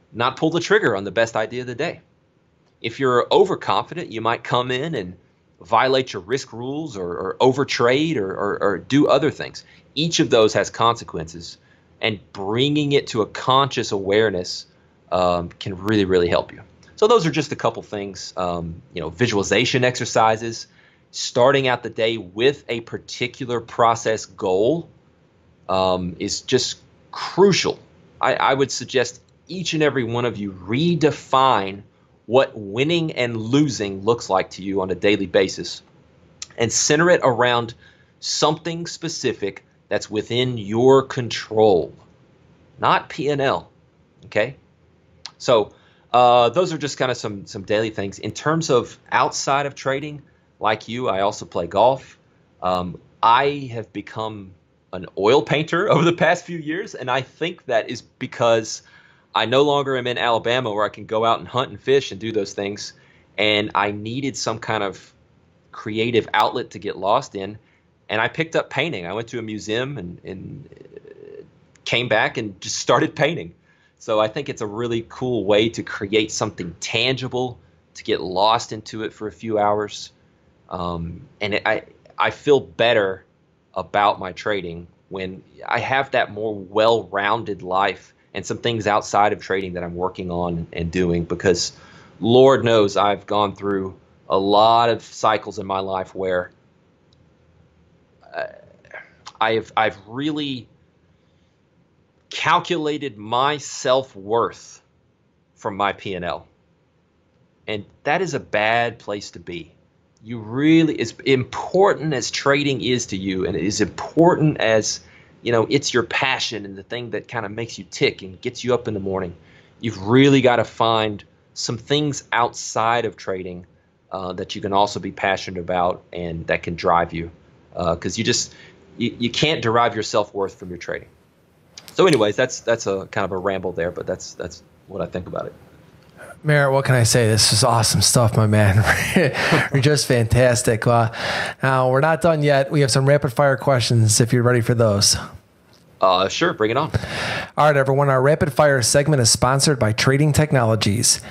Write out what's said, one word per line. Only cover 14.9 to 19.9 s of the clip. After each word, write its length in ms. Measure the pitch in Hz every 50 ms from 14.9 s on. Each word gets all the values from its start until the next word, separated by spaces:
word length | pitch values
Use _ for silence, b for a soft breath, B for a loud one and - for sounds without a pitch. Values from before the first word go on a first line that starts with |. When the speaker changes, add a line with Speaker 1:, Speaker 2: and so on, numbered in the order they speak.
| b b _ -
Speaker 1:
um, 380 | - 92 90 90 87 87 87 82
can 260 | - - - - 95 90
really, 260 | 95 104 110 104 98
really 240 | 90 92 90 87 85
help 220 | 87 67 - -
you. 100 | - - - - _ _ b b b b
So 100 | 208 214
those 180 | 240 226 165
are 60 | 160
just 200 | 131 156 143 -
a 40 | -
couple 260 | - - 117 - 104
things, 520 | 90 - 107 101 101 101 95 92 - - - -
um, 440 | 90 87 87 87 85 82 82 - - _ -
you 80 | 87
know, 80 | 78 80
visualization 760 | 82 - 120 117 104 101 95 - 98 107 127 - - 127 123
exercises, 840 | 127